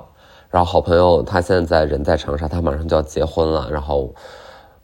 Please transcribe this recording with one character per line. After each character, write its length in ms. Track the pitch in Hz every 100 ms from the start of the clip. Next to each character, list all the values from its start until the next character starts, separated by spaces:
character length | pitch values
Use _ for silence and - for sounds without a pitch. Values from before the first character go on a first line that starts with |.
| - _ - - -
然 140 | 90
后 80 | 87
好 80 | 85
朋 160 | 76 85
友 260 | 90 82
他 200 | - 92
现 240 | 85 92 82
在 180 | 85
人 180 | 76 71
在 140 | 76 80
长 220 | - 78
沙， 100 | 80
他 140 | 87
马 100 | 85
上 160 | 71 82
就 80 | 80
要 60 |
结 240 | 73 - 78
婚 200 | - 80
了， 220 | 78 73
然 120 | 73
后， 320 | 71 71 64 - - - - - - _